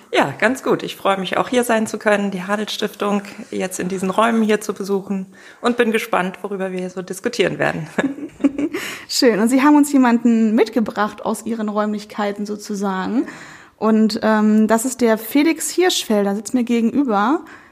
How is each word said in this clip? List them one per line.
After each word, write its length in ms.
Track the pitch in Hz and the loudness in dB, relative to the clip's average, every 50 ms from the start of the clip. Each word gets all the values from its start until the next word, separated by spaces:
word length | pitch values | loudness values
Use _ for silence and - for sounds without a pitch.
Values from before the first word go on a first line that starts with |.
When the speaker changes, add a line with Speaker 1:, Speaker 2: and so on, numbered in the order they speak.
| - _ | -10 _
Speaker 1:
Ja, 200 | - - 247 143 135 - | 0 2 2 0 0 0
ganz 240 | 202 220 262 262 | 0 0 0 0
gut. 200 | - - 196 - | 0 0 0 0
Ich 140 | - - - | -2 -6 -8
freue 220 | - - 190 196 190 | -4 -2 0 0 0
mich, 180 | 185 180 - | -2 -2 0
auch 120 | - 190 - | -2 0 0
hier 140 | 254 247 240 | 0 0 2
sein 220 | 240 226 220 220 | 2 2 0 0
zu 120 | 214 - 214 | -2 -4 -2
können, 320 | - 220 208 202 202 196 | 0 2 2 2 0 -2
die 120 | 196 180 180 | -4 -6 -4
Hahnel 240 | 190 208 220 214 - | -4 -4 -4 -4 -4
Stiftung 520 | - - - 196 - - 202 208 202 202 202 - - - - - | -6 -4 -6 -6 -4 -4 -2 -2 0 -2 -2 -6 -12 -16 -14 -10
jetzt 280 | 208 202 190 185 185 - | -6 -6 -6 -4 -4 -6
in 80 | 175 180 | -6 -4
diesen 200 | 196 185 190 190 | -4 -2 -2 0
Räumen 320 | 185 - 220 233 226 226 | 2 2 2 2 2 2
hier 180 | 220 208 214 214 | 2 2 2 0
zu 100 | - - | -2 -4
besuchen 540 | 196 - 196 185 202 190 190 196 202 190 190 - - - - - - - | -8 -6 -4 -4 -4 -4 -4 -4 -6 -6 -8 -10 -16 -20 -20 -20 -12 -4
und 160 | - 240 240 | -2 -2 0
bin 140 | 240 240 220 | 0 0 0
gespannt, 460 | 220 220 - - - 185 180 185 185 - | 0 -2 -2 -2 -2 -2 -2 -2 -6 -8
worüber 300 | - 196 202 185 190 190 | -8 -8 -6 -6 -6 -4
wir 60 | 185 185 | -6 -6
hier 100 | 185 185 | -8 -8
so 120 | - 190 | -8 -10
diskutieren 560 | 180 185 185 - - 247 240 - 185 165 151 147 | -10 -10 -8 -6 -6 -4 0 0 0 0 0 0
werden. 280 | 139 147 151 165 156 - - | -2 -2 -2 -4 -6 -6 -4
<laughs> 1120 | - - 269 277 - 294 - - - - 285 - 285 294 339 - 359 - - - - - - | -2 -2 -2 -4 -6 -12 -14 -4 -2 -2 -2 -2 -2 -4 -4 -4 -6 -8 -10 -10 -12 -10 -6
Speaker 2:
Schön. 320 | - - 285 240 220 185 | -2 2 4 4 4 4
Und 80 | 220 226 | 2 2
Sie 140 | 262 262 | 4 4
haben 140 | 254 302 302 | 6 6 6
uns 160 | 294 285 285 | 6 6 4
jemanden 640 | 285 269 254 240 233 233 233 233 233 226 226 214 214 | 4 4 4 4 4 4 4 4 4 4 4 4 4
mitgebracht 680 | 233 440 226 - 254 220 226 - 202 208 208 - - - | 2 2 2 2 0 -2 0 -2 -2 -2 -4 -4 -6 -6
aus 180 | 190 220 - - | -4 -4 -4 -6
Ihren 220 | 220 233 226 220 208 | -6 -6 -4 -4 -4
Räumlichkeiten 800 | 202 214 208 214 208 208 208 - - - 208 202 202 202 208 | -2 -2 -2 -2 -4 -6 -8 -8 -6 -4 -4 -4 -4 -4 -6
sozusagen. 800 | 208 208 208 - - 214 196 202 196 185 185 185 185 208 262 330 - - - - - - - - - _ | -8 -8 -8 -8 -8 -6 -4 -4 -4 -2 -4 -4 -2 -2 -2 -2 -2 -6 -16 -18 -20 -20 -20 -20 -20 _
Und, 440 | - 202 220 220 220 220 214 - - | -2 2 2 4 4 4 2 2 0
ähm, 440 | - 214 220 214 214 214 214 214 220 208 | 0 2 2 4 4 4 4 4 4 4
das 160 | 220 226 - | 2 2 0
ist 140 | 262 - - | -2 -2 0
der 160 | 240 226 220 220 | 2 2 2 2
Felix 520 | 220 - - 285 302 330 320 330 - - | 0 0 2 2 4 2 2 -2 -4 -4
Hirschfelder, 640 | - - 359 370 - - - - 220 208 202 202 196 | 0 0 2 2 2 0 0 0 2 2 2 0 0
sitzt 200 | 208 - - - | -2 -4 -2 -2
mir 100 | 254 233 | 0 0
gegenüber. 760 | 233 240 233 226 226 - 262 294 254 208 196 208 233 302 359 - - - - - - | 2 2 2 2 2 2 0 0 2 2 2 2 2 0 0 -2 -8 -20 -20 -20 -12